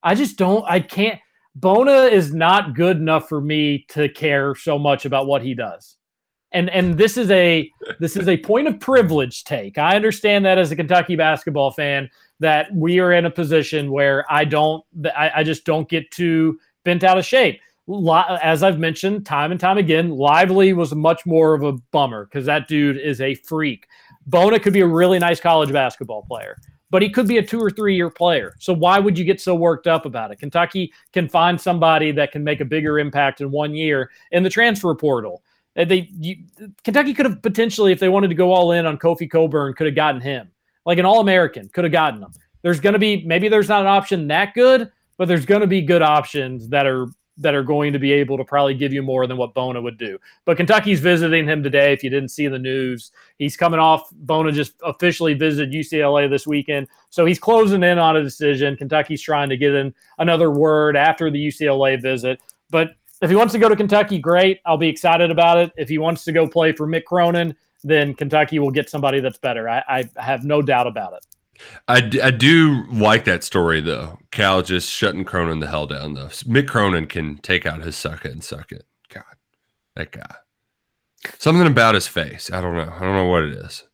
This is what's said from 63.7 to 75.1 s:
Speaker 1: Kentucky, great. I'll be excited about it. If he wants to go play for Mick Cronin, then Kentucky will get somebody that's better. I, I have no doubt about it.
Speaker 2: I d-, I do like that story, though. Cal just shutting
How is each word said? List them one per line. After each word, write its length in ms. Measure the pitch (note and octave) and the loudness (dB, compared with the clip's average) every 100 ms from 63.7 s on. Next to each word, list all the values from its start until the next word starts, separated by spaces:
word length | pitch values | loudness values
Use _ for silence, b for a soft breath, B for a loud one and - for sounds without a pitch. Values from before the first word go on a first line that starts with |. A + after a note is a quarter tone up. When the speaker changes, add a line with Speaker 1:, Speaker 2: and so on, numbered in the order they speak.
| G#3 | 4
Speaker 1:
Kentucky, 420 | G#3 G#3 G#3 F#3+ | 2 2 2 -2
great. 440 | D3 F3 F#3+ F#3+ F3 | 0 2 2 0 -2
I'll 120 | D#3 | 0
be 120 | E3 | 0
excited 400 | D#3 F3 E3 E3+ | 0 0 2 2
about 280 | E3 E3+ E3+ | 4 4 4
it. 140 | E3+ - | 2 -4
If 120 | B2+ | -6
he 80 | D3+ | -2
wants 260 | D#3+ E3+ | -2 -4
to 80 | - | -2
go 160 | E3 D#3+ | 0 0
play 240 | E3+ D#3+ | 2 0
for 160 | D#3 D3+ | -2 -4
Mick 160 | E3 | -6
Cronin, 500 | E3 F3+ E3+ F3 E3+ D3 _ _ | -2 0 2 0 -4 -8 _ _
then 320 | C#3+ D3+ C#3+ | 0 0 0
Kentucky 460 | C3+ C#3+ D3+ D3+ D#3 | -4 -2 0 0 0
will 120 | C#3+ | -2
get 180 | C3+ C#3 | -2 -6
somebody 320 | D3+ C#3 C#3 | -4 -2 -2
that's 160 | C3 - | -4 -6
better. 320 | C3 A#2 A2+ | -8 -6 -6
I, 120 | A#2+ - | -6 -4
I 340 | C3 A#2+ - | -6 -6 -10
have 220 | B2 C3 | -6 -6
no 180 | C#3 D3 | -2 -2
doubt 240 | C#3+ B2+ A#2+ | 2 0 0
about 280 | A2 F#2+ | -6 -12
it. 120 | F2+ _ _ _ B B B - | -14 _ _ _ B B B 2
Speaker 2:
I 140 | B2 | 2
d-, 200 | A#2 - | 2 0
I 80 | C3 | 0
do 540 | A#2+ B2+ E3 D#3+ C3+ - | 4 4 6 4 0 -4
like 320 | A#2+ G#2+ A2 | 0 4 4
that 180 | G#2 F2 | 2 -2
story, 360 | - F#2+ E2+ D#2+ | -2 -2 0 0
though. 400 | D#2 B1+ D#2+ E2 _ | -2 -6 -10 -16 _
Cal 300 | - G2 F#2+ | -2 0 2
just 280 | F2+ F2+ - | 0 -4 -4
shutting 340 | - G#2 | -4 -4